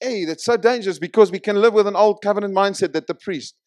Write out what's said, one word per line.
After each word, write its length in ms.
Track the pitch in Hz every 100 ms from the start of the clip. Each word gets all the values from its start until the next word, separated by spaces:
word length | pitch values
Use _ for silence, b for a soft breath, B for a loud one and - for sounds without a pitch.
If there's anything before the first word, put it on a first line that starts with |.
"Hey, 240 | 247 226 165
that's 180 | 156
so 140 | - 233
dangerous," 400 | 208 247 196 165
because 340 | 175 - 202
we 60 | 175
can 240 | - 202
live 140 | 220 214
with 100 | 202
an 100 | 196
old 280 | 214 208
covenant 320 | 208 208 202 190
mindset 380 | 196 196 180
that 120 | 156 156
the 80 |
priest 420 | 165 - 165 - _